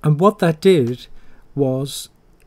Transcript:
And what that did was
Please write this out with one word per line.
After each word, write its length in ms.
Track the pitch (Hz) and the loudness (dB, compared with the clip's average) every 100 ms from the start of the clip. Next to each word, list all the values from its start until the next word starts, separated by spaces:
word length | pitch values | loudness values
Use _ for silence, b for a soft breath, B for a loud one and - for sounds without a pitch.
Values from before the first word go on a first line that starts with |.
And 160 | 151 147 | 0 2
what 200 | 190 208 | 2 2
that 200 | 170 160 | -2 2
did 460 | 196 180 120 123 - b b b b | 2 2 2 -4 -14 b b b b
was 540 | 139 135 131 139 - - _ _ _ | -4 -4 -4 -8 -12 -18 _ _ _